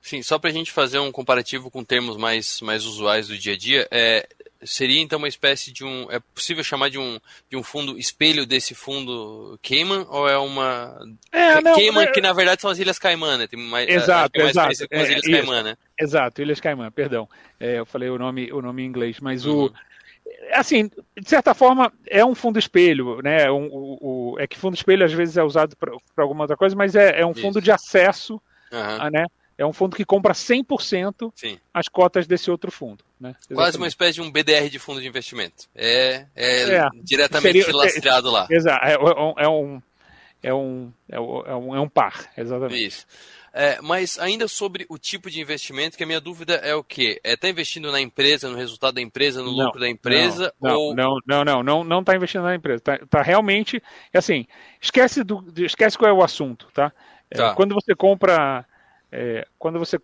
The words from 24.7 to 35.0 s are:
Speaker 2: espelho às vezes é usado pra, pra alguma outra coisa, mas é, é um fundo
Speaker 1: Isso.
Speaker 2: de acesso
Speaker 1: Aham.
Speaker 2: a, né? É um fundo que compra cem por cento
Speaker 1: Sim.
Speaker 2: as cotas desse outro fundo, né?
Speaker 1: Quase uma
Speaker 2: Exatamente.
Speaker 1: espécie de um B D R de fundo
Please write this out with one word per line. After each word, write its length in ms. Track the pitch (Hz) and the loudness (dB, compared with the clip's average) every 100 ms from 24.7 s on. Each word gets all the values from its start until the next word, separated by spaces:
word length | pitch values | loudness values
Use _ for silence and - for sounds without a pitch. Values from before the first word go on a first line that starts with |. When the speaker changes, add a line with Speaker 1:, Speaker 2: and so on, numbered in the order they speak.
| 180 | -4
Speaker 2:
espelho 300 | - 190 175 | 4 6 6
às 80 | |
vezes 240 | 165 170 160 | 2 0 2
é 60 | |
usado 320 | 156 151 151 143 | 2 4 0 -2
pra, 140 | 165 123 _ - | -10 -10 _ -2
pra 80 | |
alguma 200 | 143 147 | -2 0
outra 140 | 147 151 | -4 2
coisa, 180 | 196 196 | 2 2
mas 200 | 202 196 | 2 6
é, 260 | 202 160 | 6 6
é 40 | 170 | 0
um 100 | 165 | 0
fundo 240 | 202 202 | -2 0
Speaker 1:
Isso. 20 | |
Speaker 2:
de 100 | 190 | 4
acesso 680 | 202 - 196 180 - - 220 _ _ _ | 2 4 4 4 2 -8 -14 _ _ _
Speaker 1:
Aham. 280 | 120 104 107 | -8 -6 -4
Speaker 2:
a, 100 | 151 | -2
né? 140 | 151 170 _ _ _ | 0 -2 _ _ _
É 60 | 143 | -4
um 80 | |
fundo 200 | 156 196 | -2 -4
que 120 | 175 202 | -2 0
compra 280 | 196 196 | 2 2
cem 300 | 185 - 247 | 0 0 -2
por 180 | 269 269 | 0 -4
cento 520 | - 190 190 202 226 - | -2 -4 -4 -8 -14 -12
Speaker 1:
Sim. 240 | 117 95 _ | -14 -14 _
Speaker 2:
as 160 | 175 165 | -6 -4
cotas 360 | - 180 185 165 | 2 2 2 0
desse 240 | 175 - | -2 -2
outro 220 | 175 180 | -4 -6
fundo, 320 | - 131 101 _ _ | -12 -16 -16 _ _
né? 160 | 127 131 _ | -20 -20 _
Speaker 1:
Quase 60 | |
uma 100 | 135 170 170 175 | 0 0 0 -8
Speaker 2:
Exatamente. 20 | |
Speaker 1:
espécie 240 | - 175 | 0 -2
de 80 | 160 | 0
um 100 | 165 | -4
B 100 | 147 | -2
D 120 | 151 | 2
R 160 | 151 147 | 2 2
de 100 | 135 | -6
fundo 220 | - 139 | -12 -10